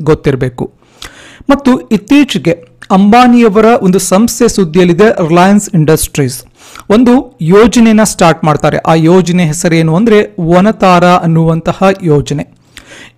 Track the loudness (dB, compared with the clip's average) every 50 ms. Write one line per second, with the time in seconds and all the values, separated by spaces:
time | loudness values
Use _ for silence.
0 | -4 -2 -2 -2 -2 -4 -4 -4 -6 -8 -8 -10 -12 -14 -14 _ _ _ _ _
1 | -20 -20 -20 -20 -20 -20 -20 -10 -2 -2 -2 0 0 0 -2 -2 -2 -4 -6 -6
2 | -2 0 0 0 0 0 -4 -4 -4 -4 -4 -4 -8 -16 _ _ -6 -2 0 2
3 | 2 4 4 4 4 4 4 2 2 2 2 2 2 2 0 0 0 -2 -2 -2
4 | -2 -2 0 0 0 -2 -2 -2 -2 -2 0 -2 -4 -2 0 0 0 2 2 2
5 | 0 0 0 -2 -2 -2 0 2 2 2 2 0 0 -2 -2 -2 0 0 0 -2
6 | -2 -6 -6 -4 -4 -4 -6 -10 -16 -20 _ _ -20 -20 -20 -16 -6 -2 0 2
7 | 2 2 2 2 0 -4 -10 _ -2 0 2 4 2 2 2 2 2 2 2 2
8 | 0 0 0 0 0 0 0 0 -2 -2 -2 -2 -2 -2 -2 -2 -2 -2 0 0
9 | 2 2 2 2 2 0 -2 -2 -2 -2 -4 -4 -4 -2 -2 0 0 0 0 0
10 | 0 2 2 0 0 -2 -6 -8 -2 0 0 2 2 0 0 0 0 2 2 2
11 | 2 2 2 0 0 0 0 0 0 0 -2 -2 -4 -6 -4 -2 -2 -2 -2 -2
12 | -2 -2 -2 -2 -2 -4 -6 -8 -8 -12 _ _ _ _ _ -20 -20 -20 -20 -20
13 | -20 -12 _